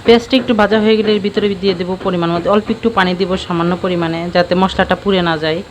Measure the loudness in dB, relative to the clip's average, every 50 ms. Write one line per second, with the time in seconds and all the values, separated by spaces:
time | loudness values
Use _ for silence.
0 | 6 4 4 4 4 2 0 0 2 2 2 2 2 2 2 2 4 4 2 2
1 | 2 2 0 0 0 -2 -2 0 -2 -2 -2 0 0 -2 0 0 -2 -4 -4 -4
2 | -2 -2 -2 0 0 0 0 -2 0 2 0 0 0 -2 -6 -2 -2 -2 0 2
3 | 0 0 0 -2 -2 -2 -2 -4 -4 -4 -2 0 0 0 0 -2 -2 -2 -2 -2
4 | -2 -2 -4 -4 -6 -2 0 0 2 2 2 2 2 0 2 0 0 0 0 -2
5 | 0 0 0 0 0 0 -2 -2 -2 -2 -4 -4 -6 -10